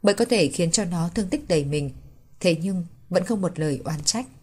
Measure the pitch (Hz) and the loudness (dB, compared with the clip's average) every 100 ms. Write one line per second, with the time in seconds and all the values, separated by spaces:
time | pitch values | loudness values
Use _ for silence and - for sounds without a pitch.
0 | 208 202 233 233 151 - 170 196 190 175 | 2 2 2 4 2 2 0 0 0 -2
1 | 170 196 190 294 - 165 143 147 143 - | -2 -2 -2 -4 0 0 2 -2 -4 -8
2 | - - - - 185 160 180 185 170 - | -20 -20 -20 -2 2 2 0 -2 -6 -12
3 | - 185 180 220 180 - 156 135 - 156 | -2 0 0 0 -2 -2 -2 -2 -4 -4
4 | 151 226 254 - | -2 -4 -6 -14